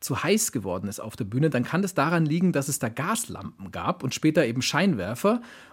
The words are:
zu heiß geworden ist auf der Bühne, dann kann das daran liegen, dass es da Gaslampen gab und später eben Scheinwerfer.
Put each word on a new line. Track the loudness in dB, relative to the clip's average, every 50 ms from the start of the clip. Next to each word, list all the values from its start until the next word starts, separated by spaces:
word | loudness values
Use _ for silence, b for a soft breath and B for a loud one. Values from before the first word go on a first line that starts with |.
zu | -6 -4 -2 0 2
heiß | 2 2 2 2 0
geworden | -2 -2 -2 -2 -2 -4 -4 -6
ist | -6 -8
auf | -10 -10 -8
der | -6 -6
Bühne, | -2 2 2 2 4
dann | 4 2 0
kann | 0 0 0 0
das | 0 0
daran | 0 2 2 2 2 2
liegen, | 2 2 4 4 4 4
dass | 2 0 -2
es | -2 -2
da | -2 -4
Gaslampen | -4 -4 -4 -2 -2 -4 -4 -6 -10 -10 -10 -12 -12 -14 -14 -12
gab | -8 -4 -4 -4 -4 -2 -4
und | -6 -4
später | 0 0 2 4 4 2
eben | 2 0 -2 -2
Scheinwerfer. | 0 2 2 4 4 2 2 0 -4 -2 0 2 2 2 2 -2 B B B B B